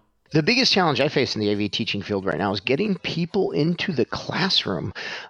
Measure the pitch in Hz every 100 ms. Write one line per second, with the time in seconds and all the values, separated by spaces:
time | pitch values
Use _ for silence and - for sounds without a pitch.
0 | _ _ _ 151 156 240 247 202 170 127
1 | 147 151 123 107 104 101 104 - 104 101
2 | 92 101 92 80 98 98 - 139 214 185
3 | - 160 170 202 180 139 156 175 - 147
4 | - - - - 190 - - 85 101 -
5 | - -